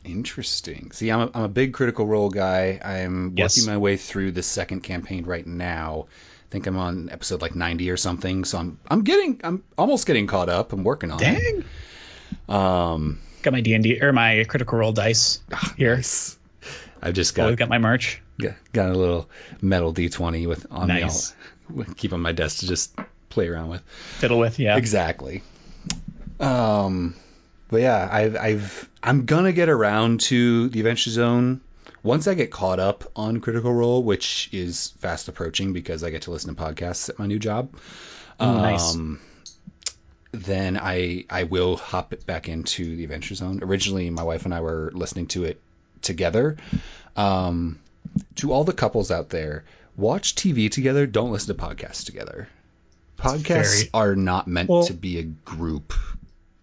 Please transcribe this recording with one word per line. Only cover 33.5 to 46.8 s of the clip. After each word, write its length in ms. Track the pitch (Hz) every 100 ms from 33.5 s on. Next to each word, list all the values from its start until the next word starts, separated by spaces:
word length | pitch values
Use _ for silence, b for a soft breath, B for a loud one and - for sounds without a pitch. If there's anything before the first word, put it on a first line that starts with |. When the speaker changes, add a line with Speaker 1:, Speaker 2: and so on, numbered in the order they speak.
| 117 120
Speaker 1:
Role, 300 | 120 120 123
which 460 | 113 95 - - -
is 380 | 95 87 85 - -
fast 280 | 92 82 -
approaching 460 | - 82 80 98
because 300 | 90 87 80
I 60 | 85
get 140 | 78
to 80 | 90
listen 220 | 80 82
to 80 | 76
podcasts 480 | 80 76 87 87 -
at 100 | -
my 80 | 101
new 120 | 107
job. 340 | 110 107 135 B B B B B B B
Speaker 2:
Ooh, 40 | 113
nice. 500 | 117 92 85 82 82
Speaker 1:
Um, 240 | 78 73 B B - - - - - - - - -
then 460 | 110 92 95 95 92
I, 480 | 95 90 90 90 -
I 140 | 90
will 320 | 87 92 90 85
hop 360 | - 92 -
it 120 | - -
back 220 | 80 85
into 480 | 82 80 - 85 82
the 80 |
Adventure 320 | 80 78 78 98
Zone. 240 | 92 95
Originally, 460 | 92 98 98 95 87
my 140 | 82
wife 220 | 82 82 95
and 80 |
I 80 | 85
were 300 | 82 80 78
listening 340 | 90 87 92 85
to 160 | 90 82
it 140 | - _ _ _ -
together. 540 | - 85 85 107 147 151 B B